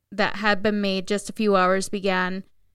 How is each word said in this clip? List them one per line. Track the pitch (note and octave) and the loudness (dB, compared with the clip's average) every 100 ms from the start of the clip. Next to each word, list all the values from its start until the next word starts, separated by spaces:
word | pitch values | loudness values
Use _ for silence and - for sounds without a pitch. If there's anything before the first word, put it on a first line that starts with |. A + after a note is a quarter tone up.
| _ | _
that | G3 G3 G3+ | -2 -2 0
had | G#3+ G3+ | 0 2
been | G#3 G#3 | 2 0
made | G3+ F#3+ F#3 | 0 -2 -2
just | G3+ - | -4 -4
a | |
few | - G#3 G3 | -2 2 4
hours | F3+ F#3+ F#3+ | 4 2 -2
began, | G#3 F#3+ F#3 F3+ F#3+ - _ _ | -2 0 0 -2 -6 -12 _ _